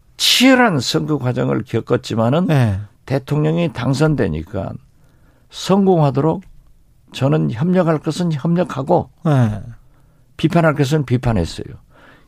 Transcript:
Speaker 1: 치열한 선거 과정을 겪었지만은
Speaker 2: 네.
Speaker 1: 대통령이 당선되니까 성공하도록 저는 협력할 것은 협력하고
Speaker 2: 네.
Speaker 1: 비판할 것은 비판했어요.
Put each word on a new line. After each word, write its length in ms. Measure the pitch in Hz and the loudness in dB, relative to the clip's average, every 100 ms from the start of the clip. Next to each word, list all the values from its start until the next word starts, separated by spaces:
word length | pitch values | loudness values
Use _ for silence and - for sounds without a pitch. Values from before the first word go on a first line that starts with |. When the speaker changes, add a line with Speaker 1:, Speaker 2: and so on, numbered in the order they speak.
| _ - | _ -6
Speaker 1:
치열한 640 | - - 254 254 240 151 | 0 4 6 6 4 2
선거 380 | - 160 151 147 | 0 -2 -2 -2
과정을 440 | 127 123 131 139 - | -2 -2 -2 -2 -4
겪었지만은 800 | 113 - 123 - 113 113 151 185 | -4 -2 -2 -2 -2 0 2 2
Speaker 2:
네. 340 | 147 113 98 104 _ | 2 2 0 -6 _
Speaker 1:
대통령이 680 | - 139 131 143 151 165 170 | -6 -4 -2 -2 0 0 -2
당선되니까 1000 | - 127 131 156 135 95 78 80 95 - - - _ _ _ _ _ _ | -2 -2 2 2 2 -2 -4 -6 -8 -8 -10 -18 _ _ _ _ _ _
성공하도록 920 | - - 190 190 170 147 131 156 180 - - - _ _ _ _ | -8 0 2 4 4 2 2 0 -2 -8 -20 -20 _ _ _ _
저는 380 | - 135 156 151 | -4 0 0 0
협력할 460 | 113 170 185 165 151 | -2 0 2 2 0
것은 340 | 160 151 175 | -2 -4 -2
협력하고 800 | 147 170 170 170 135 147 170 - _ | -2 0 0 -2 -4 -2 -2 -2 _
Speaker 2:
네. 360 | 165 139 113 104 117 117 - - _ _ _ - | 0 2 2 -2 -10 -18 -20 -20 _ _ _ -4
Speaker 1:
비판할 380 | 160 165 160 | 0 2 2
것은 300 | 143 131 156 | 2 0 0
비판했어요. 640 | 131 127 127 107 80 - - - - - - - | 0 -2 0 0 -2 -6 -14 -16 -20 -20 -20 -20